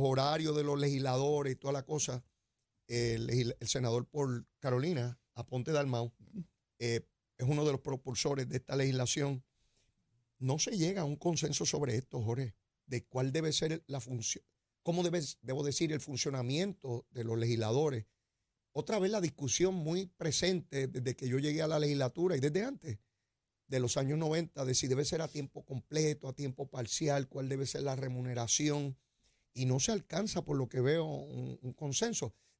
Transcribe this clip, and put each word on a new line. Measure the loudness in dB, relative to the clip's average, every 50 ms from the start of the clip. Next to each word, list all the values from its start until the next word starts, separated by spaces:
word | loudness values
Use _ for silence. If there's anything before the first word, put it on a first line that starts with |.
horarios | 4 4 4 4 4 2 2 2 2 0 0
de | 0 0
los | 0 2 2
legisladores | 2 2 2 0 0 0 2 2 2 2 2 2 0 -2
y | -4
toda | -4 -4 -4
la | -4 -4 -4
cosa. | -4 -2 -2 -2 -2 -4 -6 -8 _ _ _ _ _ _ _ _ _ _ _ _
El | -2 0 0 2 2 0 0 0
legis-, | 2 2 2 2 2 -2 -4
el | -2 -2
senador | 0 2 2 2 2 0 0
por | -2 -2 0 0 0 0 -2 -6 _ _ _
Carolina, | -2 0 2 2 2 0 0 0 -2 -4 -6 _ _ _ -12
Aponte | -12 -8 -4 -4 -4 -2 2
Dalmau, | 2 2 2 2 0 0 -2 -4 -6 _ -20 -14 -12 -12 -12 _ _ _ _ _ _ -4
eh, | -2 0 0 0 -2 _ _ _ _ _ _
es | -4 0 0
uno | 2 2 2
de | 2
los | 2 0
propulsores | -2 -4 -6 -6 -6 -6 -4 -2 0 0 0 0 -2 -2
de | -4
esta | -4 -4 -2 0
legislación. | 2 2 2 2 2 2 0 0 0 0 0 -2 -4 -6 _ _ _ _ _ _ _ _ _ _ _ _ _ _ _ _ _ _ -4
No | 0 0 2 2
se | 0 0 2
llega | 2 2 2 2 0
a | 0
un | -2 -2
consenso | 0 0 0 2 2 0 0 0 0 0
sobre | 0 2 0 0 2 0
esto, | 0 -2 -2 -4 -2
Jorge, | 0 0 0 -2 -2 -6 -8 _ _ _ _ _ _
de | -6 -6 -6 -6
cuál | _ -2 0 0 0
debe | 0 0 0 2
ser | 0 0 0 0 -2 -4 -6
la | -8 -8 -8
función, | -6 -6 -6 -4 -4 -4 -6 -6 _ _ _ _ _ _ _ _
cómo | -4 -2 0 2
debe, | 2 2 2 0 -2 -4 -8 _
debo | -6 -4 -2 -2 0
decir, | 0 0 0 0 0
el | 0 -2
funcionamiento | -4 -6 -4 -4 -2 -2 -2 -2 -2 0 0 0 0 -2 -4 -6 -8 -6 -6 -6 -8 _
de | -8 -6 -4
los | -2 0 0
legisladores. | 2 2 2 2 2 2 2 2 2 2 0 -2 -6 _ _ _ _ _ _ _ _ _ _ _ _ _
Otra | -8 -6 -4 0 0 2
vez | 2 2
la | 2 2
discusión | 0 -2 -2 -2 -2 0 2 4 4 2 2
muy | 2 0 0 0 -2 -2
presente | -6 _ -6 -4 -2 0 2 2 2 2 2 -2 -2 -2 -2 -2 -2
desde | -2 -2 -2 -2 -2
que | -2 -2 0
yo | 0 2
llegué | 2 2 0 0
a | 0 2
la | 2 2
legislatura | 2 2 2 2 2 0 0 0 2 2 2
y | 4
desde | 2 2 2 2 0
antes | -2 -4 -8 -8 -8 -10 -10 _ _ _ _ _ _ _ _ _ _ _ _ _ -2
de | 0 2
los | 2 2 2
años | 2 2 2 2 2
noventa, | 2 2 2 0 -2 -4 -4 -4 -2
de | 0 0
si | 2 2 2
debe | 2 2 2
ser | 0 0 -2
a | -4 -4
tiempo | -6 -6 -8 -8 -10 -14 -12
completo, | -8 -8 -8 -6 -4 0 2 2 2 0 -2 -6 -10
a | -8
tiempo | -6 -6 -6 -4 -6 -8 -8
parcial, | -6 -6 -4 -4 -2 0 2 2 2 2 0 -2
cuál | -6 -6 -4 -4
debe | -2 -2 -2
ser | -2 -4 -4
la | -2 -2 -2
remuneración. | -2 -4 -4 -4 -4 -4 -4 -2 -2 0 2 2 2 4 2 2 2 0 -2 -4 _ _ _ _ _ _ _ _ _ _ _ -4
Y | 0 2
no | 2 2 2
se | 2 2
alcanza, | 0 -2 -2 -4 -4 -2 -2 -2 -2 -4 -2
por | 0 0 0
lo | 0 0
que | 0 2
veo, | 2 4 4 2 0
un, | -2 -4 -6 -8 -8 -8 -8 -6 -6 -8 -8
un | -8 -10
consenso. | -8 -6 -6 -2 0 0 0 0 -2 -2 -4 -6 -8 _ _ _ _ _